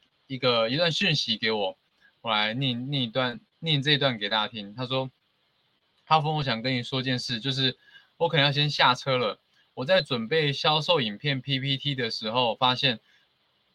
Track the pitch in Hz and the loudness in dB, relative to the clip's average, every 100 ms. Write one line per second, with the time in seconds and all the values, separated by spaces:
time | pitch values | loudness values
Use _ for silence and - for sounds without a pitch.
0 | _ _ - 131 127 117 113 147 170 151 | _ _ -12 -2 2 2 2 2 0 2
1 | 196 135 - 107 113 107 95 - _ _ | 0 0 -2 -2 0 0 -2 -6 _ _
2 | _ _ 117 107 107 120 135 120 135 143 | _ _ -2 0 0 0 -2 -2 -4 -2
3 | 117 131 127 113 - _ 160 147 139 139 | -2 0 -2 -4 -16 _ 0 0 2 2
4 | 135 110 101 110 104 113 101 107 127 131 | 2 0 -2 -2 -2 -6 -12 -10 -4 -2
5 | 131 - _ _ _ _ _ _ _ _ | -4 -10 _ _ _ _ _ _ _ _
6 | - 156 147 156 135 113 127 123 120 131 | 2 2 2 -2 -2 -2 -2 -4 -2 -4
7 | 131 123 - 117 131 131 131 - _ - | -2 -2 -4 -4 -4 0 0 -2 _ -20
8 | _ - 165 156 143 139 147 - 139 127 | _ -4 0 2 2 2 0 4 4 4
9 | 139 127 107 - _ _ _ 139 135 185 | 0 0 0 -4 _ _ _ -6 2 2
10 | 147 120 110 160 143 139 160 156 151 165 | 2 -2 0 0 2 0 2 2 2 2
11 | 110 101 143 131 143 135 139 135 143 127 | 2 -4 -4 -4 -2 -2 -2 -2 -2 -2
12 | 113 - 110 123 120 104 127 127 135 110 | -4 -4 -2 0 0 2 0 2 0 -2
13 | - _ _ _ _ _ _ | -8 _ _ _ _ _ _